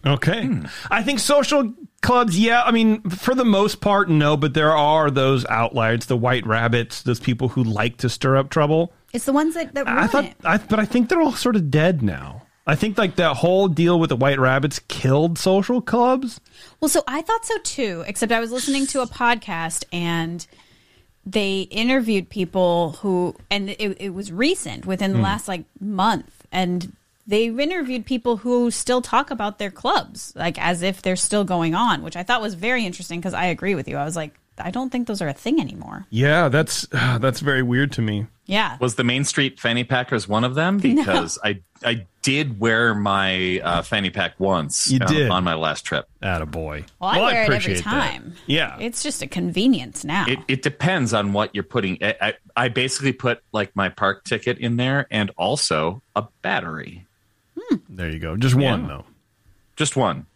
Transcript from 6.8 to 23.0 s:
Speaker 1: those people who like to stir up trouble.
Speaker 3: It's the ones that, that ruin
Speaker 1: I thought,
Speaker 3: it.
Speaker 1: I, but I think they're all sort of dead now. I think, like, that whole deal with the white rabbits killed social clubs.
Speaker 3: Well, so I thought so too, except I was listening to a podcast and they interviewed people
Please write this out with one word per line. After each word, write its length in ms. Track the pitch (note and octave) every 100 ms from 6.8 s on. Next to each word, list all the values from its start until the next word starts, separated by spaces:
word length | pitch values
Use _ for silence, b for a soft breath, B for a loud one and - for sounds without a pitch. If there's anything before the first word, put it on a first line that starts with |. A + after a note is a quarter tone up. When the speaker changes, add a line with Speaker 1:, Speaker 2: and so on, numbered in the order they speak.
| A#2 -
Speaker 1:
those 180 | - A#2
people 280 | - A#2+ C3
who 160 | C3
like 320 | A2+ G#2 A#2 -
to 100 | B2+
stir 280 | - C3+ C3+
up 120 | C#3
trouble. 420 | E3 D3 D#3+ E3+ _ _
Speaker 3:
It's 120 | A#3+
the 80 | -
ones 220 | C#4 D#4
that, 200 | E4 D#4+
that 120 | C#4 C#4
ruin 120 | -
Speaker 1:
I 80 | A#3
thought, 180 | C#4
Speaker 3:
it. 120 | C#4 -
Speaker 1:
I, 140 | E3+ G3+
but 200 | - G#3+
I 60 |
think 240 | G#3+ B3 A#3+
they're 120 | F4
all 120 | D4+
sort 240 | A#3 B3 G#3+
of 140 | D3+
dead 320 | D3 E3 E3
now. 400 | G#2+ C#2 C#2 - _ _ -
I 80 |
think, 240 | D#3+ G#3+ G#3
like, 180 | G3 -
that 200 | E3 B2+
whole 320 | E3+ F#3 G3
deal 300 | D3+ E3+ F3
with 100 | D#3+
the 60 | B2
white 220 | C3+ C#3
rabbits 400 | B2+ C3+ C#3+ - _
killed 500 | - C3 C#3 E3 E3+
social 420 | F#3+ F#3+ G3 B3
clubs. 600 | - A#3+ A#3+ C4 C4 - B B B B
Speaker 3:
Well, 80 | D#4
so 140 | E4 -
I 160 | C#4
thought 220 | E4+ A4+
so 100 | A4+ A4
too, 400 | - - A3+ E3+ -
except 260 | - A3
I 80 | A3+
was 100 | A#3
listening 360 | B3 C4 C4+ C4+
to 120 | C4+
a 40 | A#3+
podcast 800 | - A#3+ A#3+ - E3 E3 - -
and 520 | F3 E3+ E3+ E3 E3+ - b b b b b b _
they 380 | F#3+ G#3+ G3 F#3+
interviewed 680 | F#3+ G#3 A#3 C4 A3+ G3+ -
people 640 | G#3 F3 F#3+ F3+ E3+ E3 D#3+